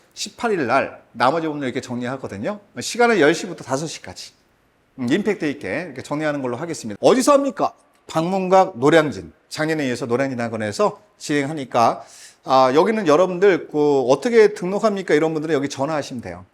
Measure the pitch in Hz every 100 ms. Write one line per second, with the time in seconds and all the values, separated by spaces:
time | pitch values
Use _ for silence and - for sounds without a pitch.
0 | _ - 208 - 240 190 117 131 107 -
1 | _ 113 123 165 160 147 131 123 - 120
2 | 127 131 113 98 147 208 _ 127 - 220
3 | 240 214 147 170 196 165 - 135 156 -
4 | 92 - - _ _ _ _ _ _ -
5 | 120 180 208 185 151 131 95 120 175 131
6 | - 147 156 143 127 120 170 151 113 101
7 | 135 233 247 285 277 - 139 - _ _
8 | - 165 170 190 185 190 185 117 139 160
9 | 151 98 82 - _ - 156 156 135 120
10 | 127 120 139 123 117 110 107 101 208 -
11 | _ _ - 147 139 160 127 127 117 175
12 | - - - _ - 131 127 139 190 220
13 | 175 147 185 175 202 165 - 151 147 139
14 | 123 139 247 233 208 208 180 202 220 196
15 | 185 151 160 160 156 147 139 135 139 151
16 | - 127 98 87 98